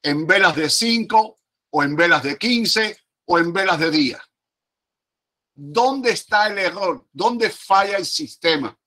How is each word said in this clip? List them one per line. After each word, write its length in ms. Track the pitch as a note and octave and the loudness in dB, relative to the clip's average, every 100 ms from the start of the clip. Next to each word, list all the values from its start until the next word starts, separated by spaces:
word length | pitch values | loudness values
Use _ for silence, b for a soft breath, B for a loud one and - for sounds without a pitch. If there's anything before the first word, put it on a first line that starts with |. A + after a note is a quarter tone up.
¿En 240 | D3 D3 D#3+ | -4 -4 2
velas 300 | G3 F#3+ D3+ | 4 4 2
de 140 | D3+ | -2
cinco 720 | - A3+ A#3 G#3 A3 A3 _ _ _ _ | 0 0 -2 2 2 2 _ _ _ _
o 120 | D3 | -2
en 100 | C#3+ D3+ | 0 2
velas 260 | E3+ D#3 | 4 4
de 140 | C3+ C3+ | 0 -4
quince 600 | A3+ A#3+ G#3+ A3 G#3+ - _ _ - | 0 0 0 0 -2 -6 _ _ -2
o 120 | E3+ | 0
en 140 | E3+ | 2
velas 280 | F3+ F#3+ D#3+ | 0 0 0
de 120 | E3 | 0
día? 320 | D#3 C3+ - - _ _ _ _ _ _ _ _ _ _ _ _ | 2 0 -4 -20 _ _ _ _ _ _ _ _ _ _ _ _
¿Dónde 580 | - C#3+ D3 B3+ C4+ B3 | -20 -6 0 0 2 -2
está 360 | F#3 - G#3+ G#3 | -2 -2 0 0
el 100 | G3+ | -2
error? 480 | F3+ F3 F#3+ C#3 _ | -4 -2 -4 -4 _
¿Dónde 380 | - G#3+ A#3+ A3 | -2 -2 0 -4
falla 480 | - - G3 G3 G3+ | -4 0 2 2 -2
el 80 | E3+ | -4
sistema? 720 | - D3 - E3 D#3 A#2 - | -6 -8 -4 0 0 -4 -12